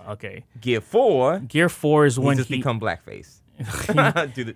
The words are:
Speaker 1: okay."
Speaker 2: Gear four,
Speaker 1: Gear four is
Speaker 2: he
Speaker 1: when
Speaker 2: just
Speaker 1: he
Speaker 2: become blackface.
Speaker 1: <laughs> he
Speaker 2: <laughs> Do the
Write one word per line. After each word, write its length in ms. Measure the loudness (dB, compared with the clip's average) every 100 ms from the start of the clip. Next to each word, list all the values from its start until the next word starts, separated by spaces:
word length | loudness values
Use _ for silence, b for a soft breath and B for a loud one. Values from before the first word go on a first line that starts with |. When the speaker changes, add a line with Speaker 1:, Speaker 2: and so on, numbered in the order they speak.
| -16
Speaker 1:
okay." 340 | -14 -14 -16 -20 -10
Speaker 2:
Gear 200 | -2 -2
four, 580 | 0 2 4 4 2 0
Speaker 1:
Gear 300 | -4 0 0
four 360 | 0 2 4 4
is 100 | 4
Speaker 2:
he 60 |
Speaker 1:
when 160 | 0 0
Speaker 2:
just 120 | -2
Speaker 1:
he 80 | -4
Speaker 2:
become 220 | -2 -4
blackface. 640 | -4 -6 -12 -18 -20 _ _
Speaker 1:
<laughs> 100 | -14
he 60 |
Speaker 2:
<laughs> 680 | -10 -8 -2 2 2 0 -4
Do 100 | -6
the 100 | -10